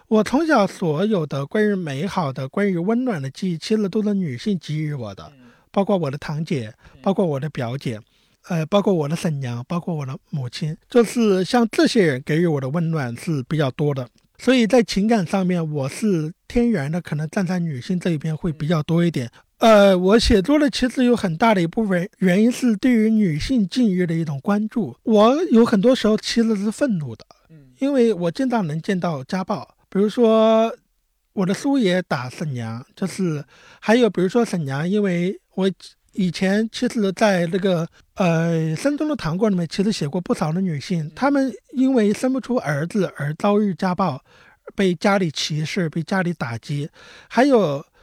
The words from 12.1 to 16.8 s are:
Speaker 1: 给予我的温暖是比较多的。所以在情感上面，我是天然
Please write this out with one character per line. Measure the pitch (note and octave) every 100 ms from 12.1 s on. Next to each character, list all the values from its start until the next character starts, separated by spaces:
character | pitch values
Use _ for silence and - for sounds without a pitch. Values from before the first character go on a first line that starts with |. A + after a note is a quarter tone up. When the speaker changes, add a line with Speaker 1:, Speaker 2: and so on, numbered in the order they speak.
| B2+
Speaker 1:
给 | - D#3
予 | F3
我 | C#3
的 | C3+
温 | E3+ D#3+
暖 | D#3+ B2 A#2
是 | - D3 -
比 | D#3
较 | C#3
多 | - D3
的。 | C3+ B2 _ _ -
所 | B3
以 | C4 G#3+
在 | B3+
情 | - F#3+ A3
感 | A3+
上 | E3 G3 F3+
面， | F3+ D#3+
我 | D3 C3
是 | - A3 E3+ D#3 - -
天 | A#3+ A#3+
然 | G3